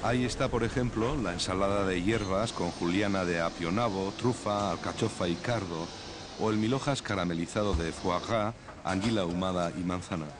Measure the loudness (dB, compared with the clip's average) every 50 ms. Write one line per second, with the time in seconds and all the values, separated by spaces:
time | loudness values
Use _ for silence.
0 | 0 2 2 2 2 0 0 0 0 2 2 2 0 2 2 0 0 0 2 0
1 | 0 2 0 0 0 -2 -2 -2 -2 0 2 2 2 2 2 2 2 2 2 2
2 | 2 2 2 2 2 2 2 2 0 0 -2 -2 -2 -2 -2 0 0 2 2 2
3 | 2 2 2 2 2 2 2 2 2 0 0 -2 -2 0 2 2 0 0 0 0
4 | -2 -2 -4 0 0 0 0 0 -2 -2 0 0 2 0 0 -2 -4 -6 -2 0
5 | 0 0 0 0 0 0 0 -2 -2 -2 -2 -2 -2 -4 -4 -4 -6 -6 -8 -12
6 | -12 -12 -12 -12 -14 -12 -6 0 2 2 2 4 2 2 2 2 2 0 -2 0
7 | -2 -2 0 0 0 0 0 0 -2 -2 0 0 2 2 2 2 0 -2 -4 -2
8 | 0 0 0 0 0 0 0 2 2 0 -2 -6 -14 -16 -16 -8 -4 -2 0 2
9 | 2 2 2 2 2 0 0 0 0 0 2 0 0 0 -2 -2 -2 -2 -2 -2
10 | -4 -4 -4 -4 -4 -8 -10